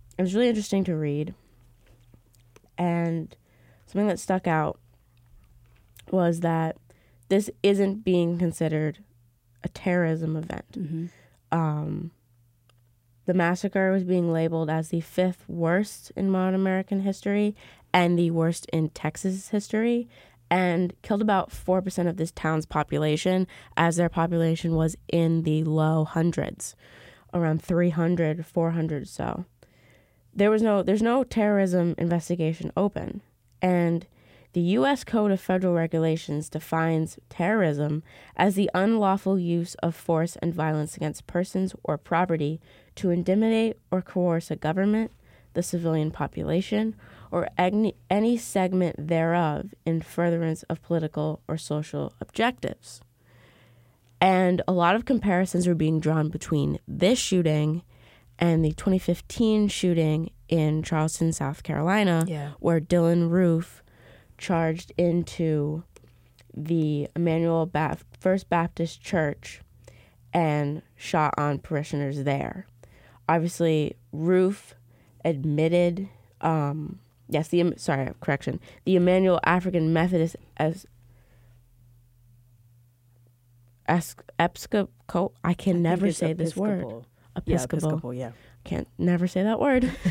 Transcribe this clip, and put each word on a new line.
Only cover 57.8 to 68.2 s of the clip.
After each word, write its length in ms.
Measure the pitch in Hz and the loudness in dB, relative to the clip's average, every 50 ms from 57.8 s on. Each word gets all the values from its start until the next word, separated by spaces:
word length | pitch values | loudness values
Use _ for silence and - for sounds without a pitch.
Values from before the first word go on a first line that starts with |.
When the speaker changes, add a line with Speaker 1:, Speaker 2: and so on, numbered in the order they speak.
| - _ - - - - - - _ - - - | -6 _ -20 -20 -20 -20 -20 -20 _ -20 -4 0
Speaker 1:
and 280 | 170 170 165 160 160 | 2 2 4 4 2
the 80 | 151 156 | 0 0
twenty 260 | - - 202 185 185 | 0 0 0 0 2
fifteen 720 | - - 175 - - - - - 240 220 214 214 208 202 | 2 0 -2 -2 -4 -14 -2 0 2 2 4 2 2 0
shooting 640 | - - - 180 170 165 160 156 151 156 160 - - - - - | 0 0 0 0 2 2 2 2 2 0 -2 -6 -10 -16 -6 -2
in 340 | 170 165 151 156 151 156 156 | 0 2 2 2 2 0 -2
Charleston, 480 | - - 156 151 160 - - 170 165 | -2 0 0 0 -2 0 0 0 0
South 320 | 160 - - 135 143 - - | 0 -2 -4 -6 -6 -8 -8
Carolina, 640 | - 156 151 151 170 196 214 208 185 170 165 165 185 | -6 -4 -2 0 2 2 2 2 2 2 2 0 0
Speaker 2:
Yeah. 240 | 165 151 143 147 143 - | -2 -6 -8 -10 -12 -2
Speaker 1:
where 220 | - - 165 165 | 0 2 2 2
Dylan 480 | 151 - 180 175 170 170 170 175 170 165 | 2 2 2 4 4 4 4 4 2 2
Roof 520 | 170 185 185 175 165 160 175 - - - _ _ _ _ - - - - - _ - - | 4 4 4 4 4 2 0 -6 -14 -20 _ _ _ _ -20 -20 -20 -20 -20 _ -20 -16
charged 540 | - - 185 165 165 160 160 170 - - - - | -4 -2 0 0 0 0 -2 -4 -8 -10 -2 0
into 840 | 175 175 170 175 170 - - - 170 160 156 151 143 151 151 160 175 - _ - - - _ _ _ _ _ _ - _ | 2 2 2 0 -2 -4 -4 -2 -2 0 0 0 -2 -2 -4 -8 -10 -14 _ -20 -20 -20 _ _ _ _ _ _ -20 _
the 560 | - - 151 156 170 165 156 151 151 143 143 - - | -14 -12 -6 -2 0 0 0 0 0 -2 -4 -4 -4
Emmanuel 520 | 165 170 170 160 165 165 170 165 165 160 175 | -2 0 2 2 2 2 2 2 2 0 0
Ba-, 320 | - 151 156 143 - - - - - | -2 -2 -2 -2 -4 -6 -10 -20 -20
First 300 | - | -4